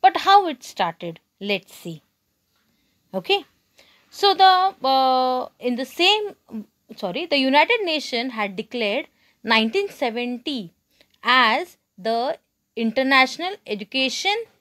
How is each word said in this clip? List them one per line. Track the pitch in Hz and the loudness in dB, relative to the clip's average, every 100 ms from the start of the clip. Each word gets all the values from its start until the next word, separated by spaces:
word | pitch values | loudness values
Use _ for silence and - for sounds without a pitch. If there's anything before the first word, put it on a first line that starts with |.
But | 381 392 | 4 2
how | 359 403 370 | 4 4 4
it | 269 | -6
started? | - - 180 170 175 165 _ _ | -12 -4 -4 -4 -12 -12 _ _
Let's | 196 196 _ | -4 -4 _
see. | - 175 160 _ _ _ _ _ _ _ _ _ _ _ | -18 -14 -16 _ _ _ _ _ _ _ _ _ _ _
Okay. | 190 180 392 - _ _ _ _ _ _ | -10 -2 -2 -2 _ _ _ _ _ _
So | - 403 | 0 2
the, | 370 381 370 381 - 262 | 6 6 6 2 -2 0
uh, | 262 262 254 254 254 - _ | 2 2 2 0 -2 -6 _
in | 240 247 | -6 -4
the | |
same, | 262 - 359 427 415 - _ 226 208 _ _ 233 | -8 0 2 2 -2 -12 _ -16 -16 _ _ -10
sorry, | 196 196 349 | -8 -6 -2
the | 285 | 0
United | 262 277 330 466 | 2 2 2 0
Nations | 370 311 - 233 254 | -2 -4 -4 -6 -6
had | 220 208 185 | -6 -6 -6
declared | 220 247 214 226 320 _ _ _ | -10 -6 -4 -4 -8 _ _ _
nineteen | 214 220 220 381 403 | 2 2 2 -2 -4
seventy | - 254 226 240 240 277 269 175 _ _ _ _ _ | -4 -4 -4 -6 -8 -8 -8 -10 _ _ _ _ _
as | 220 254 233 247 359 _ _ - | 0 4 4 2 -4 _ _ -8
the | 196 233 254 - _ _ _ - | -4 -2 -2 -6 _ _ _ -4
International | 226 220 262 269 262 - 349 403 - | -2 0 2 4 4 0 -8 -8 -10
Education | 208 208 262 262 254 381 427 453 _ | -10 -6 -4 -4 -2 -4 -4 -6 _